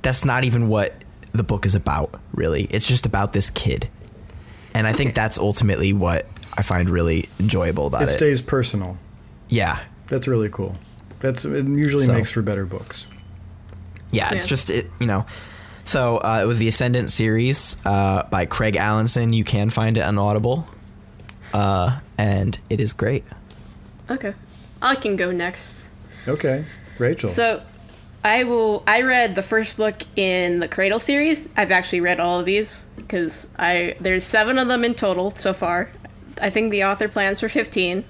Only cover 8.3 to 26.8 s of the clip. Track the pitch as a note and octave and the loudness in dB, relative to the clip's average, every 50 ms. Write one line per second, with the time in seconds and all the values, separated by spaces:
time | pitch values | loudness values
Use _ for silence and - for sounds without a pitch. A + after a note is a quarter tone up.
8.3 | C#3+ B2+ B2 - D3 C3+ B2 - - G2+ F#2+ F2+ F#2+ F2+ - - - - - - | 2 2 0 0 0 0 0 0 -2 -4 -4 -6 -10 -12 -14 -20 -20 -20 -20 -20
9.3 | - - - - - A2+ G2 E2 D2 - - - - - - - C3+ C3 B2 C3+ | -20 -20 -4 -2 0 2 2 2 0 -4 -8 -12 -18 -20 -6 -4 -4 -2 0 0
10.3 | B2+ A2+ G#2+ G#2 - - F#2+ F#2+ F#2+ - - - - - - - - - - C3+ | 0 2 0 0 -2 -4 -6 -6 -6 -10 -14 -18 -20 -20 -20 -20 -12 -4 -4 -2
11.3 | B2+ B2+ - D3 C#3+ C#3 C#3 C3+ C#3+ C#3+ D3+ C#3+ C#3 C#3+ C3+ B2+ A#2+ A#2 G#2 - | -2 -2 -4 -4 -2 0 0 2 2 2 2 2 4 4 4 6 4 4 2 0
12.3 | - A#2 G#2+ G#2 G2+ G2 G2 F2 F#2 F#2+ - - - - - - - - - - | -2 -2 0 0 -2 -2 -4 -4 -6 -10 -10 -12 -14 -16 -16 -16 -20 -20 -20 -20
13.3 | - - - - - - - - - - - - - - - - - G#2+ F#2 D#2 | -20 -18 -18 -18 -18 -20 -20 -18 -18 -18 -16 -16 -18 -18 -10 -4 -2 -2 0 0
14.3 | - F3+ F3 - C#3+ C3 - - D#2+ A#2+ - - - - B2 A2+ G2+ F#2+ - - | 0 -2 0 0 0 0 0 0 -2 -2 -2 -4 -6 -2 0 0 0 0 -2 -4
15.3 | - - - - - - - - - - - - - C#3+ B2+ A#2+ A#2 - - G#2+ | -10 -16 -16 -18 -18 -18 -18 -20 -20 -10 -4 -2 0 2 2 2 2 2 2 2
16.3 | A2+ A2 F#2+ A2+ A#2+ A2+ A2+ A2+ A2+ - B2+ B2 B2 B2 A2+ - - - A2 A2 | 2 2 2 2 2 2 2 2 2 2 2 2 2 2 2 2 2 2 4 4
17.3 | A2 A2+ A#2+ B2+ C#3 - - - - - - G2 G2+ G2 G2 F#2+ F#2+ F#2+ - - | 4 4 2 2 2 2 2 0 0 0 0 0 2 4 4 2 2 0 0 0
18.3 | - F#2 F2+ - - - A2+ G#2+ G2+ - G2 G#2+ G#2+ A2 A2 A#2 - B2 A#2 A#2 | 0 0 0 0 0 0 0 2 2 2 2 2 2 2 2 2 2 2 2 2
19.3 | A2+ A2+ G2+ - - G#2 G#2 A2 - - A2 A2 A2+ A2+ D2+ D#2+ G#2 G2+ G2+ G#2 | 2 2 2 2 0 0 0 0 0 0 0 2 2 2 2 2 2 2 2 2
20.3 | G#2 G#2+ A2 A#2+ C3 E3 D#3+ - - - - - - - - - - - - - | 2 2 2 0 0 0 -4 -8 -14 -20 -20 -20 -20 -20 -20 -20 -20 -18 -18 -18
21.3 | - - - - - G#2 G2+ G2 G2 F#2 F2+ G#2 B2+ C#3+ - - - - G#2 G#2 | -18 -18 -10 -4 0 2 2 2 2 2 2 2 0 -2 -6 -10 -4 0 0 2
22.3 | G2+ G2 G2 G#2+ - - - - A#2 G#2 G#2+ G2+ - - - A2 C3+ - - - | 2 2 0 0 -2 -4 -4 -4 -2 0 0 -2 0 0 0 0 0 -2 -4 -8
23.3 | - - - - - - - - - - - - - - - - - C4+ - D4+ | -20 -20 -20 -20 -20 -20 -20 -20 -20 -20 -20 -20 -20 -20 -8 -8 -6 -6 -6 -8
24.3 | D4 - - - - - - - - - - F#4+ C#4 C4 - G#3+ G3 F3+ F3+ F3+ | -10 -10 -18 -20 -20 -20 -20 -20 -10 -2 0 0 0 0 0 -2 0 0 0 0
25.3 | F3+ F3 E3+ F3+ F3+ - - - - - - - - - - - - - - B2+ | 0 -2 -2 -4 -6 -8 -14 -14 -14 -16 -16 -18 -18 -20 -20 -20 -20 -10 -4 -4
26.3 | C#3 D3+ - C#3+ C3 C#3+ D#3 - - - | -2 0 0 0 0 0 -4 -8 -12 -18